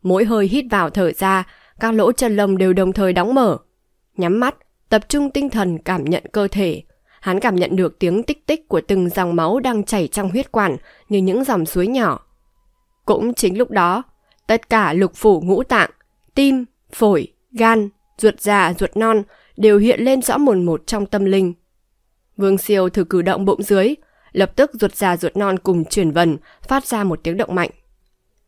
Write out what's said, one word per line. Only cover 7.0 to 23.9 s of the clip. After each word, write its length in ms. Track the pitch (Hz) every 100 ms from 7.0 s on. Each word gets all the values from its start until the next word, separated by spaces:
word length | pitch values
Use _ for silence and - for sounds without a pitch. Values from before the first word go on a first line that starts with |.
| _ _
Hắn 180 | 190 185
cảm 160 | 247 185
nhận 200 | 180 185
được 240 | 175 _
tiếng 240 | 175 190
tích 240 | 233 294 -
tích 200 | 311 _
của 140 | 165
từng 280 | 156 196 180
dòng 260 | 185 180 170
máu 240 | 165 240
đang 240 | 254 220
chảy 240 | 202 208 156
trong 220 | - 190
huyết 220 | 208 269
quản 260 | 220 196 143 - _ _
như 100 | 202
những 240 | 190 208
dòng 220 | 269 208 156
suối 220 | 180 185
nhỏ. 380 | 254 185 127 _ _ _ _ _ _ _ _ -
Cũng 280 | 160 233
chính 240 | 240 196 190
lúc 140 | 247
đó, 320 | 202 175 196 - _ _ _ -
tất 220 | 226 -
cả 240 | 220 185
lục 180 | 165 190 -
phủ 260 | 220 175
ngũ 220 | 175 190
tạng, 260 | 254 233 165 _ _ _ _ -
tim, 300 | 277 262 240 _ _
phổi, 420 | - 214 170 - _ _
gan, 380 | 233 226 226 202 _ _ -
ruột 220 | 214 -
già, 340 | 202 202 170 170
ruột 180 | 196 202
non 260 | 226 220 196 _ _ -
đều 220 | 214 208
hiện 220 | 220 -
lên 200 | 247 269
rõ 160 | 247 269
mồn 280 | 285 190 175
một 220 | 156 -
trong 180 | 214 196
tâm 200 | 208 196
linh. 280 | 196 185 170 _ _ _ _ _ _ _ -
Vương 200 | 196 196
Siêu 320 | - 202 185
thử 140 | 202
cử 180 | 175 180
động 240 | 170 190 196
bụng 180 | -
dưới, 320 | 202 196 208